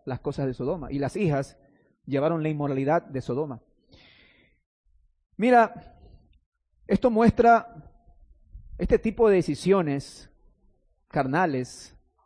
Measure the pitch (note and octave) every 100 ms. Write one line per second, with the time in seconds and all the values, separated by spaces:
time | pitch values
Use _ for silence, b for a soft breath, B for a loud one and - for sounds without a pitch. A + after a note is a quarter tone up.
0 | - B2+ D3 C#3 C3+ B2 B2 - B2+ C#3
1 | C3+ G3 F3+ C#3 C#3 _ b b b b
2 | - C3+ D3+ E3 D#3 D3 C#3+ C3+ C3+ E3
3 | - C3+ - B2 D3+ A#2 _ _ _ b
4 | b b b b b b _ _ _ _
5 | _ _ _ - A#3 A#3+ A3+ - - _
6 | - - _ _ _ _ _ _ - G3
7 | B3 A3 A3+ - A#3 A#3 - - - _
8 | _ _ _ _ _ - - - F3+ A3+
9 | A3 G#3+ A3 F#3+ D#3+ C#3 F3+ G3 D#3 C#3
10 | - - - _ _ _ _ _ _ _
11 | _ D3+ C3 D#3 F3+ C3 B2 - - _
12 | _ _